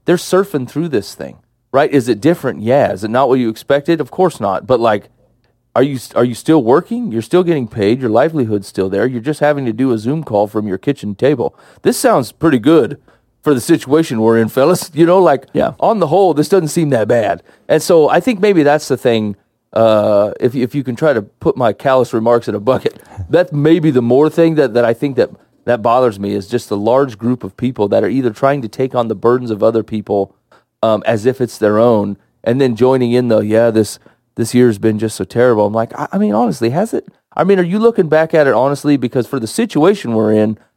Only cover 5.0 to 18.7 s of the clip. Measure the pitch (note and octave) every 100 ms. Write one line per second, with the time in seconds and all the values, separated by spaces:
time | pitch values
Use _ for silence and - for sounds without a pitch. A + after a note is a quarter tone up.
5 | - _ _ _ _ _ _ B2 C#3+ C3
6 | - - B2 A2+ - D#3+ A2+ D3 F3 A#3
7 | A3+ A2+ A2+ F3 E3+ D#3 A#2 A#2 G2+ C3
8 | B2 A2 D#3+ D#3+ A2 G#2 F#2+ - F#2+ G2
9 | B2+ B2 B2 D3+ D3 C#3+ B2+ A2 C3+ A2+
10 | A2+ D#3+ C#3+ G#2 G#2 A2 G#2+ F#2+ - C3+
11 | G#2 G2 C3 C3 - _ - _ - B3
12 | B3 F3 A#2 - E3 C#3+ A#2+ D#3+ G#2 -
13 | _ _ _ _ D3+ C3 - D#3+ B2+ D#3
14 | D#3+ A#2 A2 A2+ A2 C3 C#3+ - - C#3
15 | E3 F#3 F3 C#3 - - - - F#3 A3
16 | D3+ F3+ F#3+ D3 D3 G3 D#3 F3+ D3+ B2
17 | G#2+ A#2+ G2+ F2 _ _ - D3+ - E3+
18 | D3 E3+ B3+ G3+ G#3 F3+ C#3+